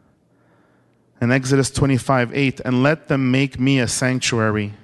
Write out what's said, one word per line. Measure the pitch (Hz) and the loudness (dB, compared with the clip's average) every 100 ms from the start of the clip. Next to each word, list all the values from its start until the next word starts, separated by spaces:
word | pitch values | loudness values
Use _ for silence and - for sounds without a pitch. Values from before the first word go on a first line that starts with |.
| _ _ _ _ _ _ _ _ _ _ _ - | _ _ _ _ _ _ _ _ _ _ _ -4
In | 120 | 0
Exodus | 135 127 139 127 | 0 2 0 0
twenty-five | - 139 127 - 131 117 | 0 0 0 0 0 0
eight, | 135 135 - | 0 -2 -2
"And | 127 127 | -2 0
let | 139 156 - | 2 0 -2
them | 139 127 | -2 0
make | 131 139 - | 0 0 0
me | 131 135 | 0 2
a | 113 | 0
sanctuary, | - 127 127 - 117 110 107 101 104 | -2 -2 -2 -2 0 0 0 -4 -10